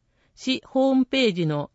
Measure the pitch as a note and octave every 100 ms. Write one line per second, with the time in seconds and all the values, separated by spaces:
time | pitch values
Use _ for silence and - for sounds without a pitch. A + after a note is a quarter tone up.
0 | _ _ _ _ C4 C4 - C4 C4+ C4
1 | B3+ C4+ A#3 F3+ D#3+ D3 -